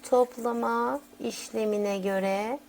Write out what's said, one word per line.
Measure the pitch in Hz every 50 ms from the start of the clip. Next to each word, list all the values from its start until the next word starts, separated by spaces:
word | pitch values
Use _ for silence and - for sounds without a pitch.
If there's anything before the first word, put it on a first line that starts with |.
| - -
Toplama | 262 247 247 247 - - 226 240 233 233 233 233 233 233 233 247 262 285 - - - -
işlemine | - 233 220 - - - - 220 220 214 208 208 208 202 196
göre | 196 185 202 196 190 185 190 190 196 214 220 262 285 -